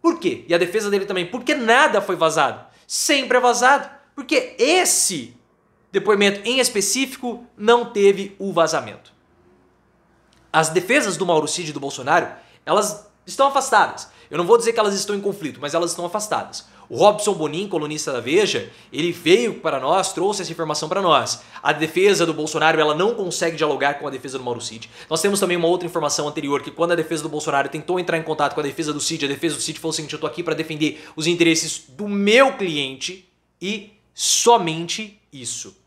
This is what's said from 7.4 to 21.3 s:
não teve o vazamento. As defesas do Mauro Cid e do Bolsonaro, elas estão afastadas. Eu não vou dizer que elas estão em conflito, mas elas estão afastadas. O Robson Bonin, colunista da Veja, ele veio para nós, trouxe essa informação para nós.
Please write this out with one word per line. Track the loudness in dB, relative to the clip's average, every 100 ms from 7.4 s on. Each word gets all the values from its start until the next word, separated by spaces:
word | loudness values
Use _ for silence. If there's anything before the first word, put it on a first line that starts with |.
| -14 -2
não | 4 4
teve | 4 4 4 4 -4 -8
o | -2
vazamento. | 2 2 0 -4 -16 -20 _ _ _ _ _ _ _ _ _ _ _ _ _ _
As | 2 2
defesas | 0 2 2 2 -2
do |
Mauro | 2 2 2
Cid | -6 -6
e |
do | -6
Bolsonaro, | -8 -6 2 2 2 -12 -20 _
elas | 0 0 0 -6 -16 _
estão | -12 2 2
afastadas. | 2 2 4 2 -2 -16 -20 -8
Eu | -4
não |
vou | 4 4
dizer | 4
que | 2
elas | 0
estão | 0 -2
em | -2
conflito, | -2 -4 -8 -8
mas | -2
elas | -2 -2
estão | -4
afastadas. | -6 -6 -4 -4 -6 -14 -18 -20 -10
O | 6
Robson | 6 6 -2
Bonin, | -2 -2 -4 -4
colunista | -4 -4 -6 -4
da | -4
Veja, | 2 2 2 -2 -6 -18 -12
ele | -4 -4
veio | -2 0 0 0 -4
para | -4 -4
nós, | 0 0 0
trouxe | -4 -4 -4
essa | -8
informação | -8 -6 -6 -4
para | -2
nós. | 4 2 2